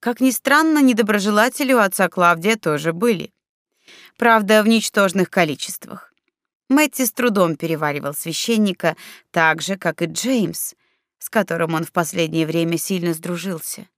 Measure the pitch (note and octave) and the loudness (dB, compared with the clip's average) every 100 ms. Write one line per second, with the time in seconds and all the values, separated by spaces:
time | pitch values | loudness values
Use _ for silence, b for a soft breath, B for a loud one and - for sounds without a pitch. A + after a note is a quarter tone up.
0 | - A#3+ C4 A#3 - C#4 D#4+ D4+ C4+ A3+ | -6 0 0 0 2 2 4 4 4 4
1 | G#3+ G#3 G3 G#3 A#3 - C#4 B3+ G3+ - | 2 0 2 2 2 0 0 2 2 2
2 | F#3 - F3 E3+ F3 A3 - D3 D#3 E3 | -2 2 2 2 0 -2 -2 -2 -2 -2
3 | A#3 G3 - _ _ _ _ _ b b | 0 0 -4 _ _ _ _ _ b b
4 | b _ A#3 A3+ G3+ G#3+ G#3+ A3+ - - | b _ 2 4 4 4 4 2 2 0
5 | G3 F3+ F3+ - E3 C#3 - - - - | 0 2 -2 0 0 -2 -10 -12 -14 -20
6 | - _ _ _ _ _ _ C4+ D4+ - | -20 _ _ _ _ _ _ 2 2 0
7 | B3+ - B3 G#3 F3 D3+ E3 D#3+ D3+ C#3+ | -4 0 0 2 0 0 -4 -2 -2 -4
8 | C#3+ D3 - D#3 - A3+ G#3 F3+ F3 D#3+ | -8 -8 -8 -6 -2 2 0 0 -2 -4
9 | B B B - D#3+ D#3+ - F#3+ F3 D#3 | B B B 0 2 0 -4 -6 -6 -4
10 | E3+ D#3 A3+ C4 F#3 E3 - - _ _ | -6 -4 -2 0 -2 -4 -10 -12 _ _
11 | _ _ - - F#3+ E3 E3 D#3+ D#3+ - | _ _ -6 -4 -2 -2 -2 -2 -4 -4
12 | E3 F3+ E3 D#3+ D#3+ D#3+ E3 E3+ - F#3 | -4 -2 -2 0 -2 0 -2 -2 -4 -4
13 | E3+ D#3+ E3+ F3 F3+ E3 - - - | -2 -4 -6 -8 -8 -10 -10 -14 -16